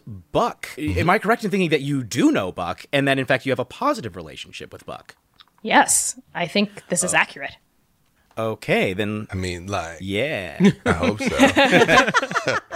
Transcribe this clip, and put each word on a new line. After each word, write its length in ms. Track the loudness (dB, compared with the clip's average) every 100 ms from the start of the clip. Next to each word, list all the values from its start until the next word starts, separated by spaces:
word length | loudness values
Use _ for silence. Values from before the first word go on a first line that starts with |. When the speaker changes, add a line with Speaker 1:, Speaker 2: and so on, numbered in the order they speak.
| -12
Speaker 1:
Buck. 640 | -18 -4 -2 -2 -4 -14 -8
Speaker 2:
Mm-hmm. 220 | -4 0
Speaker 1:
Am 100 | 2
I 80 | 2
correct 260 | 2 0
in 60 | 0
thinking 200 | 0 2
that 120 | 0
you 200 | 0 -4
do 280 | -2 2 4
know 180 | 4 -2
Buck, 340 | -4 -6 -6 -2
and 140 | 0 2
that, 120 | 0
in 80 | 0
fact, 180 | 0 0
you 60 |
have 60 | -2
a 40 |
positive 520 | -4 -2 -2 -2 -6 -10
relationship 560 | -14 -14 -16 -16 -16
with 140 | -16 -14
Buck? 280 | -14 -16 _ _ _ _ _
Speaker 3:
Yes. 560 | 2 4 4 2 0 -8 _
I 120 | -8 -2
think 420 | 0 0 -4 -4
this 160 | -2
is 80 | 2
Speaker 1:
Oh. 40 | 2
Speaker 3:
accurate. 380 | 2 -4 -14 -14 _ _ _ _ _ _ _ -4
Speaker 1:
Okay, 580 | -4 -4 0 0 2
then. 340 | 0 -2 -4 -6
Speaker 2:
I 40 |
mean, 320 | -6 -6 -6 -6
like, 320 | -6 -6 -10
Speaker 1:
Yeah. 560 | -4 -2 -2 -4 -8 4 4 4 -2
Speaker 2:
I 60 |
hope 280 | 0 -2 -2
so. 160 | -4 2
Speaker 3:
<laughs> 1200 | 4 4 4 6 6 6 4 0 -2 -4 -2 -4 -4